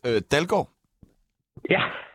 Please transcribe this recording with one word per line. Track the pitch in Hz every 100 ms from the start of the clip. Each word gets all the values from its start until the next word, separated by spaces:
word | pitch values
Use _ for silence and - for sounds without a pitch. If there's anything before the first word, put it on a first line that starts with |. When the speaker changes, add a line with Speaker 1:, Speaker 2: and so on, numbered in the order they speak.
| 123
Speaker 1:
øh, | 110 90
Dalgaard. | 143 175 202 - _ _ _ _ _ _ _ _ - -
Speaker 2:
Ja. | - - - -